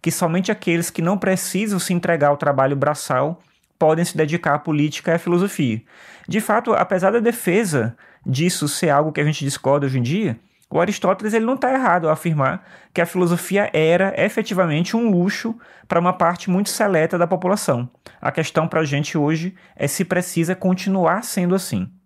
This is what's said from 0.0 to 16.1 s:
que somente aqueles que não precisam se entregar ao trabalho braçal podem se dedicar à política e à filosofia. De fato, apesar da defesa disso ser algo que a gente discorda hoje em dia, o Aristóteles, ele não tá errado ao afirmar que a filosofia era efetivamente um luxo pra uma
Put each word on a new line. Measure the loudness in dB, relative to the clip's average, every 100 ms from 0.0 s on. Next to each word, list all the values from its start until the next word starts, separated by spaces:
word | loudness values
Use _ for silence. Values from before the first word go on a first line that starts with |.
que | -2
somente | -2 0 0 0
aqueles | -2 0 -2 -2
que | -2
não | 0 0
precisam | 0 0 -2 -4 -2 -2
se | -2
entregar | -2 0 2 2
ao | 2
trabalho | 0 2 2 2
braçal | 0 -2 -2 0 0 -4 _ _ _ _
podem | 2 4 0
se | 0
dedicar | 0 0 0 0
à |
política | 0 0 0 -2 -2
e | -2
à |
filosofia. | 2 0 0 0 -2 -2 _ -20 -20 -20 -6
De | -4
fato, | 0 0 2
apesar | -2 0 0 2
da | 2
defesa | 0 -2 0 0 0 0 -2 -6 -20 _ -4
disso | 0 0 0 -4
ser | -2 2
algo | 2 2
que | 0
a | -2
gente | -2
discorda | -6 -4 0 2 2
hoje | 0
em |
dia, | 0 -2 -2 -6 _ _ _
o | -2
Aristóteles, | -2 0 0 0 0
ele | 0 0
não | 0
tá | 0
errado | 2 2 2 2
ao |
afirmar | 0 0 0 0 -2 -10 -20 -8
que | -2
a | -2
filosofia | 2 2 0 0 0 0
era | 2 4 4 2 0
efetivamente | 0 0 -2 0 0 0 0 0
um | 2
luxo | 2 2 -2 -6 -8 -14 -20 _
pra | 0
uma | 0